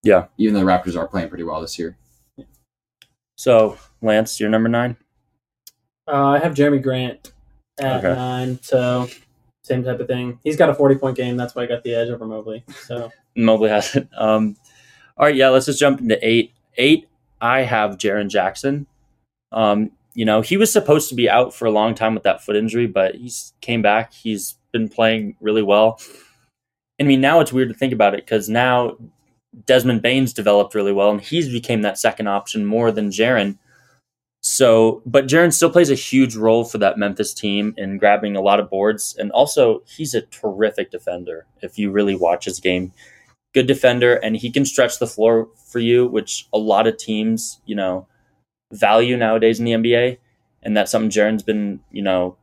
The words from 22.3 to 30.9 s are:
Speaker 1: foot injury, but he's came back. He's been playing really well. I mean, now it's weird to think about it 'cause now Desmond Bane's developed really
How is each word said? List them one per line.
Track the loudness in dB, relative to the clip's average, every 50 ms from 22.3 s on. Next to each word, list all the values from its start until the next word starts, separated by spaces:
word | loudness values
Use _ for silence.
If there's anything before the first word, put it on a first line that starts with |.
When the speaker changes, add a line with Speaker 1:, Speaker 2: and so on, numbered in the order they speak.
| 0 0 -4
Speaker 1:
foot | -4 -2
injury, | -2 -2 -2 -2 -2 -4
but | -2 -2 -2 -2 -2 -2
he's | -6 -14 -16 -14 -16 -16 -18 _ _
came | -8 -4 -4 0
back. | 2 2 2 2 0 -4 _
He's | -12 _ -8 -8 -6 -8 -12 -16 _ _ _
been | -6 -6 -6 -4
playing | _ 0 0 2 2 0 -4 -8 -12 _
really | -6 -2 -2 0 2
well. | 2 4 4 4 4 2 -2 -18 -20 -20 -20 _ _ _ _ _ _ _ _ _ _ _ _ _ _ _ _
I | 2
mean, | 2 2 2
now | 2 4 4 4
it's | 2 2 0
weird | -2 -2 -2
to | -2
think | -4 -4 -4 0
about | 2 2 2 2
it | 0 -6
'cause | -2 -4 -4 -2 0
now | 0 0 2 2 2 2 0 -2 -6 _ -20 -20 _ _ _ _ _ _ _ _ _ -20 0
Desmond | 4 4 4 4 2 0 2
Bane's | 0 0 2 2 0 -2 -4
developed | -2 2 4 4 4 4 2 0
really | -2 0 0